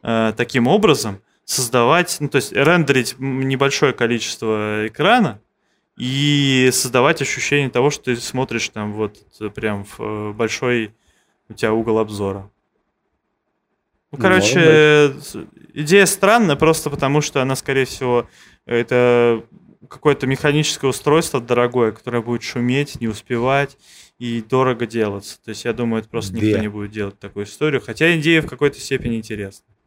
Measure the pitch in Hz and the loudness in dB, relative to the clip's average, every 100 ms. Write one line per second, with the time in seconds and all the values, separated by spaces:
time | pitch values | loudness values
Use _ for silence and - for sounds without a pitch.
0 | 117 113 113 110 120 127 120 202 196 139 | -2 0 -2 -2 -2 0 2 4 4 2
1 | 110 98 _ _ - - 120 127 117 165 | -2 -8 _ _ -8 -6 0 2 4 2
2 | 175 - 147 139 - - 139 175 143 135 | 0 -6 -2 -2 -2 0 4 4 4 0
3 | 117 - 135 131 135 135 139 - 143 120 | 0 -6 -6 -4 -4 0 0 2 0 2
4 | 117 117 - - 113 107 107 107 110 - | 0 0 -4 -6 -4 -2 -2 -4 -6 -2
5 | - 247 175 104 _ _ _ _ _ - | 2 4 2 -2 _ _ _ _ _ -10
6 | 123 135 147 143 139 131 127 120 131 123 | -6 -2 2 2 2 4 4 2 0 2
7 | 135 165 139 - - 147 135 123 139 - | 2 2 -4 -6 -2 -2 0 0 0 -2
8 | - 120 - 127 127 117 - 107 104 104 | -6 -6 -4 -6 -4 -4 -6 -8 -8 -6
9 | 104 - _ _ 107 104 107 101 98 - | -6 -8 _ _ -12 -6 -6 -6 -10 -12
10 | 110 107 107 104 113 - 127 120 107 _ | -10 -8 -10 -6 -6 -2 -2 -2 -4 _
11 | _ _ _ _ _ 110 113 110 113 113 | _ _ _ _ _ -4 -2 0 0 0
12 | 107 104 98 95 98 _ _ _ _ _ | -2 -4 -6 -6 -14 _ _ _ _ _
13 | _ _ _ _ _ _ _ _ _ _ | _ _ _ _ _ _ _ _ _ _
14 | _ 143 185 185 107 139 165 156 151 151 | _ -2 2 4 4 4 6 8 8 6
15 | 147 131 - 104 - _ - - 151 196 | 4 0 -12 -14 -14 _ -14 -8 4 6
16 | 190 - 196 233 196 139 160 160 151 139 | 6 4 4 4 4 4 2 2 -2 -4
17 | 135 147 147 143 131 131 - 135 127 - | 0 0 0 -2 -2 -4 -2 -2 -2 -4
18 | 131 120 120 _ - _ - 120 117 123 | 0 0 -2 _ -20 _ -4 -2 0 2
19 | 123 120 120 113 - - _ _ - - | 4 4 4 0 -4 -20 _ _ -20 -2
20 | 151 143 131 135 147 147 151 - 135 127 | 0 0 -2 0 2 2 0 -2 -2 -2
21 | 147 156 165 131 120 120 123 123 113 110 | 2 2 0 -6 -2 0 2 2 0 -2
22 | - 117 113 120 - 127 120 135 143 - | -6 -6 -4 -6 -6 -4 -2 -2 -4 -6
23 | 113 104 _ 120 127 139 139 _ _ - | -8 -8 _ -4 0 0 -2 _ _ -20
24 | - _ 120 117 110 131 131 117 117 113 | -20 _ -6 -6 -2 0 2 0 -4 -2
25 | 107 101 - - - 104 123 113 117 113 | -2 -4 -12 -18 -14 -8 -6 -4 -2 -4
26 | 110 117 98 107 107 104 107 104 104 107 | -6 -8 -8 -2 0 0 -2 -8 -10 -8
27 | 101 - 101 101 101 - 151 135 - 113 | -8 -10 -14 -12 -12 -4 -2 -2 -6 -2
28 | 160 165 151 165 147 127 143 - - 131 | 0 2 2 2 0 -2 -2 -2 -6 -6
29 | 127 113 107 104 98 - _ _ | -4 -6 -8 -10 -12 -14 _ _